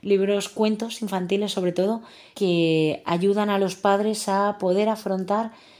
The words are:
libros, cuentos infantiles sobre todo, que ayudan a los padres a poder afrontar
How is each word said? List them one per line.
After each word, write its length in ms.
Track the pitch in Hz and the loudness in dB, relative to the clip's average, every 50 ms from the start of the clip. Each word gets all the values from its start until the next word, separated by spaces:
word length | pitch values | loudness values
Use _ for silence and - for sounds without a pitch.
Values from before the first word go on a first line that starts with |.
| - | 0
libros, 460 | 202 202 190 196 196 202 202 196 - | 2 2 2 4 2 0 0 -2 -4
cuentos 520 | - - 214 214 214 214 226 226 220 - | -2 0 0 0 0 -2 -4 -8 -8 -8
infantiles 500 | 220 190 190 185 180 175 196 202 208 196 | -6 -4 -4 -4 -2 0 0 0 0 -2
sobre 200 | - 196 180 180 | -2 -2 -2 0
todo, 320 | 175 180 185 202 226 220 - - - - - - _ | 0 0 0 0 -2 -4 -6 -14 -20 -20 -20 -20 _
que 640 | - 202 185 175 170 165 165 160 160 156 156 - - - | -2 0 2 2 2 4 4 4 4 2 2 0 -2 -4
ayudan 440 | - 170 170 185 202 202 208 208 208 | -2 -2 0 2 2 2 2 0 0
a 80 | 202 196 | 0 0
los 180 | 196 185 185 | 0 -2 -2
padres 540 | - - 202 196 202 208 220 214 214 - 208 | 0 2 2 2 2 2 -2 -2 -4 -2 -2
a 280 | 196 196 202 208 202 208 | 0 2 0 0 -2 -2
poder 280 | 190 180 180 196 214 220 | 0 0 2 2 2 0
afrontar 680 | 220 214 - 196 190 190 185 180 202 214 226 220 - - - - - | -2 -2 -4 -4 -4 -4 -2 -2 -2 -2 -2 -4 -8 -14 -20 -20 -20